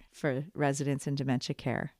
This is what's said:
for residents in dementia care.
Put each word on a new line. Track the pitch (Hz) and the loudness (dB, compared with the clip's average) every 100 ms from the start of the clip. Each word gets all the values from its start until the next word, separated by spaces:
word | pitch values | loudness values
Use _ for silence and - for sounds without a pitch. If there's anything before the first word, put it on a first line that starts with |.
| - | -10
for | - 156 131 156 | -2 0 0 -2
residents | - 143 143 143 139 147 | 0 2 2 0 0 0
in | 139 | 0
dementia | 135 123 - 143 | 2 0 0 -4
care. | 131 113 156 | -2 -2 -2